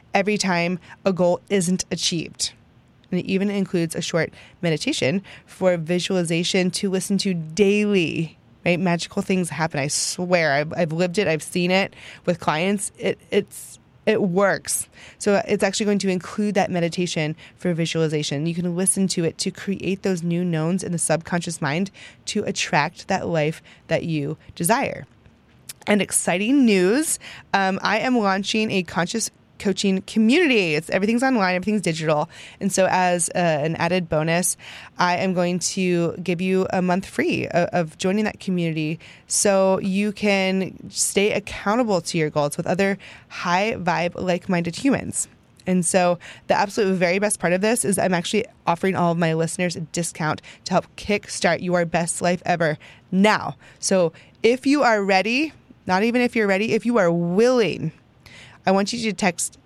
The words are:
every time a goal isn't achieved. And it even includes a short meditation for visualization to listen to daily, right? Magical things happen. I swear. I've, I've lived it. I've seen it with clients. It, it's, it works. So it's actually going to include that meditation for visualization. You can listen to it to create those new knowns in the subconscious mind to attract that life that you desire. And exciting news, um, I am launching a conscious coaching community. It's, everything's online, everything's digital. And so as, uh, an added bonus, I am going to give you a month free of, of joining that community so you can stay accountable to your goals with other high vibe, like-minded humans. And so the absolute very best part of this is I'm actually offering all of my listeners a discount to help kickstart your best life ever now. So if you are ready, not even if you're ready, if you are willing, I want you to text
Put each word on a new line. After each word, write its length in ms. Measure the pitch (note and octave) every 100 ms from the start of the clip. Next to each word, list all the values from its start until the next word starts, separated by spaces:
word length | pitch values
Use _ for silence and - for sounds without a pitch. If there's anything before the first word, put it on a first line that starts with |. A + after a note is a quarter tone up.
| -
every 240 | G3+ G3 G#3
time 440 | G3 F3 F3 F3+ - -
a 80 | G3
goal 280 | F3+ F3+ F3 -
isn't 360 | G3+ F3 F#3 -
achieved. 600 | F3 - E3+ - - - - _ _ _ _ _
And 80 | F3+
it 80 | -
even 240 | F#3+ G3+
includes 460 | G3+ F#3+ F3+ E3 -
a 40 |
short 320 | E3 E3+ D#3 - - -
meditation 600 | F3 D#3 - D4+ C3 F#3+ - -
for 320 | - - F#3 F3
visualization 920 | D#3 F3+ E3+ F#3+ E3+ E3+ F3 G3 F3+
to 180 | - G3+
listen 280 | F#3 - G3
to 160 | G3+
daily, 1040 | F3 D#3 D#3+ G3 G#3 G#3 G3+ D#3 - E3 - _ -
right? 140 | E3 F3
Magical 420 | F#3 E3+ - -
things 300 | F#3+ F#3 E3+
happen. 300 | D3+ D#3+ D3
I 80 | C#3
swear. 640 | - - - F3+ F3 D#3+
I've, 200 | C#3 D3+ D#3+
I've 160 | F3
lived 260 | D#3+ F3+ F3
it. 80 | F#3+
I've 160 | D#3+
seen 300 | - F3+ F3+
it 220 | F#3 G3 - - -
with 140 | - E3+
clients. 540 | - D#3 F#3 G3+ - -
It, 200 | G3 - -
it's, 480 | G3+ G3 - - - _ _ -
it 160 | G#3
works. 680 | F#3 F3 G3 D#3+ - - - - - -
So 240 | - G3+ -
it's 160 | G3+
actually 220 | G3+ F#3+ G#3
going 120 | G#3
to 100 | F#3+
include 460 | F#3 - - G#3
that 160 | G3+ F3+
meditation 640 | F3+ E3+ E3 F3 - D3+ D#3 - -
for 180 | F3+
visualization. 720 | E3 E3 E3 D#3+ D3+ D3 C#3+ E3
You 80 |
can 220 | E3+ F3+ F3
listen 320 | F#3+ - F#3+
to 160 | -
it 140 | E3 -
to 120 | F#3+
create 520 | - - F#3+ - G3
those 200 | G3 F#3
new 220 | E3+ E3+
knowns 400 | F3+ D#3+ D#3+ F#3
in 80 | -
the 60 | E3+
subconscious 600 | - D#3 - F3 E3+ E3
mind 300 | D3 D3+ F#3+ - - - -
to 180 | G#3
attract 640 | - G3 - E3 D3+ - -
that 180 | F#3+ -
life 340 | E3 D3+ D#3+ - - -
that 160 | D#3+
you 340 | D#3+ D#3 C#3+ D#3 -
desire. 500 | - F3 A#3+ B3+ - - _ - _ _ _ - - -
And 120 | G#3
exciting 640 | F#3+ - - F3+ G#3 C#4+
news, 540 | A#3+ G3 F3+ A#3+ D#4 - - - -
um, 260 | G3 F#3+ F#3+
I 160 | - G#3+
am 180 | A#3+ B3
launching 540 | G3+ F#3+ G3 A3+ G#3+
a 140 | G3
conscious 480 | F3 - F3 A3+ - - _ -
coaching 420 | G3+ F#3+ G3+ F#3+ -
community. 680 | - A3 B3+ D#4+ A#3 F3
It's, 140 | D3+ -
everything's 340 | F#3+ G3+ A#3
online, 320 | C4 B3+ F#3
everything's 280 | F3+ F#3 G#3
digital. 480 | F3 D#3+ D#3 D3+ D#3+ - - -
And 120 | G3
so 160 | F#3+ F#3
as, 380 | F#3 F3+ F3+ E3+
uh, 40 | F#3
an 380 | F3 D3+ D#3 E3
added 320 | E3+ F#3 E3
bonus, 480 | D#3 D#3 E3+ F3+ - - - - -
I 200 | F3+ F3
am 160 | F#3+
going 240 | F3+ F3 F3+
to 580 | - - F#3 F3 E3+ -
give 240 | F3+ F3
you 260 | F#3 F#3 F#3
a 80 | F#3+
month 240 | F3+ F3+
free 420 | - - E4 E3 A#2
of, 200 | E3 F3
of 300 | F3+ D#3+ -
joining 260 | F#3 G3+
that 160 | G#3+ -
community 580 | - F3+ E3+ D#3 D3+ E3 - - -
so 520 | - G#3 G3 F#3+ F#3+
you 320 | G3 F#3+ G#3
can 760 | G3+ G#3 G3 F#3+ F#3+ F#3 - -
stay 440 | - - - G3+
accountable 680 | - G3 - G3 A3+ A#3 F#3
to 160 | - E3+
your 140 | D3+
goals 260 | D3+ D3 -
with 100 | E3+
other 300 | F3+ G3 G3 - - -
high 460 | - F3+ F3 G#3+
vibe, 440 | - F3 D#3+ F3 -
like-minded 580 | F3+ F3 - F3 E3+ E3
humans. 520 | C#4 B3+ - - - _ _ _ -
And 180 | F#3
so 340 | E3 F#3+ F3+ F3 - - -
the 80 |
absolute 400 | - G3+ A3 G3
very 240 | F#3+ F3 F#3+
best 200 | G#3 -
part 140 | E3+
of 80 | F3+
this 240 | G#3+ A#3
is 140 | - F#3+
I'm 160 | F#3+
actually 320 | F3+ - G#3+ - - -
offering 300 | E3+ F#3+ F3+
all 160 | F3
of 60 | E3+
my 160 | E3
listeners 420 | D#3+ D#3+ - F3+ F3+
a 40 |
discount 600 | D#3+ - E3 - D#3 - - -
to 80 | -
help 240 | F3+ - -
kickstart 640 | - G#3 - - F#3 E3
your 220 | F3+ F3
best 380 | E3+ E3+ E3+ -
life 180 | F3+ F3+ -
ever 320 | F3 E3 D#3 - - -
now. 460 | F#3 G#3 F#3+ - - - -
So 360 | - F#3+ E3 - - -
if 240 | A3+ B3+ C4+
you 180 | D4
are 200 | B3+ A3
ready, 480 | G3 F#3+ G3 B3 D#4 - - - -
not 160 | F#3
even 200 | A3+ A#3+
if 120 | B3
you're 120 | A#3+ G#3
ready, 260 | F#3+ A3
if 140 | A3 A3+
you 100 | A#3+
are 160 | F3
willing, 800 | E3+ E3+ F#3 A#3+ B3+ F#3+ - D#3+ - _ _ - - - - -
I 60 |
want 200 | F#3+ G3+
you 80 | A#3+
to 140 | A3
text 440 | G3 G3+ E3+ - -